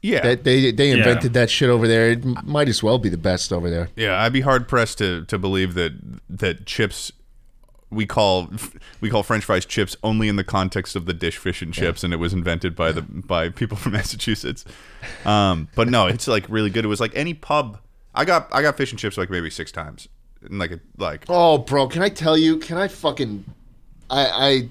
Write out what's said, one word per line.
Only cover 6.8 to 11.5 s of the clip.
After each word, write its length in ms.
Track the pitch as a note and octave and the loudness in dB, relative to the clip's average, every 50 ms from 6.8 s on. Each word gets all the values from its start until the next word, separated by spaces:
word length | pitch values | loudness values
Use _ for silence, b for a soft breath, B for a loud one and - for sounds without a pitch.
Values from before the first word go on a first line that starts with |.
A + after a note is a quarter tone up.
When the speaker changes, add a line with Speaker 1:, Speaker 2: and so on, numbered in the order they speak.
| A2+ G2+ - - - - - _ - _ - - - - _ - - _ - - - - | -2 -2 -2 -8 -12 -12 -14 _ -20 _ -20 -20 -20 -20 _ -20 -20 _ -20 -20 -20 -12
Speaker 1:
we 140 | - G#2+ A2 | -6 -4 -4
call, 440 | G2+ - - G#2+ G2+ F#2 F#2 F2+ D#2+ F2+ A2 - - - - B B B B | -2 0 2 2 4 2 2 0 -4 -10 -12 -12 -12 -14 -18 B B B B
we 80 | - A2 | -6 -2
call 120 | G#2+ A2 G2 | 0 0 0
French 220 | - A#2+ A2 G2+ | 0 -2 -2 0
fries 200 | - G#2+ F#2 - | 0 0 0 0
chips 300 | - - - G#2 F#2 - - - | -2 -2 -2 -2 -2 -4 -4 -2
only 240 | G#2+ A2 A2 A2 | 0 0 2 0
in 80 | G#2 G2+ | 0 0
the 80 | G2+ F#2+ | -2 -2
context 540 | - - G2 F#2+ F#2 - G2+ F2+ - - | -2 0 0 0 0 -2 -4 -6 -4 -8
of 100 | G2+ E2+ | -8 -6
the 80 | F2 F2+ | -6 -6
dish 220 | D#2+ F2+ E2+ E2 | -4 -4 -4 -4
fish 260 | - - F#2 | -4 -6 -6